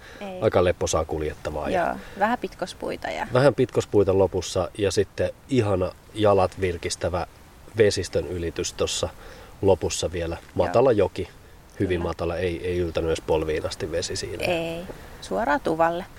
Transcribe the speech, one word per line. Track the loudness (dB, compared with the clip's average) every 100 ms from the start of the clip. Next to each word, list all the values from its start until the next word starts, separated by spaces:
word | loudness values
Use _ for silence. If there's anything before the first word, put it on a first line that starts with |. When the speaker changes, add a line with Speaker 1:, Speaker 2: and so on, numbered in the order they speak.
| -16 -14
Speaker 1:
Ei. | -12 0
Speaker 2:
Aika | 2 4
lepposaa | 2 2 0 0
kuljettavaa | -2 -4 -4 -6 -8 -6 -2
ja | -2 -2
Speaker 1:
Joo, | -4 -8 -2
vähän | -2 -2
pitkospuita | -6 -8 -10 -8 -10 -8 -8
ja | -8 0
Speaker 2:
vähän | 4 4
pitkospuita | 4 0 0 2 4 6 6
lopussa | 4 2 -2 -2 -2 0
ja | 0
sitten | 2 -2 0 -4 -4 -2
ihana | 2 2 2 0 -6 -12
jalat | 2 4 6 4 0
virkistävä | -4 -2 -6 -4 -2 -2 -6 -12 -20 -20 -6 4
vesistön | 4 4 -2 -4 -2
ylitys | -4 -4 -4 -6
tossa | -4 -4 -2 -4 -8 -18 -20 -18 0
lopussa | 2 4 2 -4 -4
vielä. | -4 -6
Speaker 1:
Joo. | -8 -8 -2 2
Speaker 2:
Matala | 4 4
joki, | 4 2 0 -10 -12 -20 -20 -14 -4
hyvin | 0 0
Speaker 1:
Kyllä. | -2
Speaker 2:
matala, | -2 -4 -2
ei, | -2 -2 -4
ei | -2
yltänyt | -2 -2 -2
edes | -2
polviin | 0 0 0 -2 -4
asti | -6 -6
vesi | -4 -4 -6
siinä. | -8 -4
Speaker 1:
Ei, | -4 -2 -4 -8 -12 -14 -16 -16
suoraan | -6 -4 0 0
tuvalle. | 0 2 2 0 -8